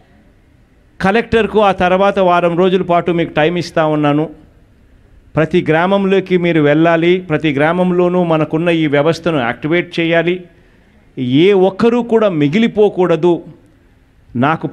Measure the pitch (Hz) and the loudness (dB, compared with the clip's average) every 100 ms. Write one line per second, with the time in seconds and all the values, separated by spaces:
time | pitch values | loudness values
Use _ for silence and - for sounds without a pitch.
0 | _ _ _ _ _ _ _ _ _ - | _ _ _ _ _ _ _ _ _ -6
1 | 185 214 233 226 208 202 208 185 180 185 | -2 -2 0 0 0 2 2 2 0 2
2 | 196 196 185 175 175 170 185 185 185 170 | 2 2 2 2 2 2 0 0 0 -2
3 | 170 175 165 - 156 175 - - 156 151 | 0 -2 -2 0 0 -2 -4 -2 0 0
4 | 147 147 160 - - _ _ _ _ _ | 0 0 -2 -8 -20 _ _ _ _ _
5 | _ _ _ - 156 180 175 156 180 202 | _ _ _ -4 0 0 0 0 0 0
6 | 196 190 185 180 170 160 147 147 165 165 | 0 0 0 0 0 2 2 2 2 2
7 | 165 185 185 151 156 143 151 180 180 175 | 2 0 -2 -4 -2 0 0 0 0 0
8 | 180 180 175 160 151 160 175 170 156 143 | 0 0 0 0 0 -2 -2 0 0 0
9 | 147 160 175 156 117 120 151 170 175 - | 0 -2 -2 -2 -2 -4 -4 -4 -4 -4
10 | 165 165 165 180 - _ _ _ _ _ | -2 0 0 -4 -8 _ _ _ _ _
11 | _ - 123 135 180 202 190 190 233 240 | _ -8 -2 2 4 4 2 2 0 0
12 | 233 226 214 165 143 180 226 202 208 - | 0 0 0 0 0 0 0 2 0 0
13 | 180 165 175 170 - - _ _ _ _ | 0 0 0 -2 -6 -20 _ _ _ _
14 | _ _ _ 120 135 160 156 | _ _ _ -2 -2 -2 -4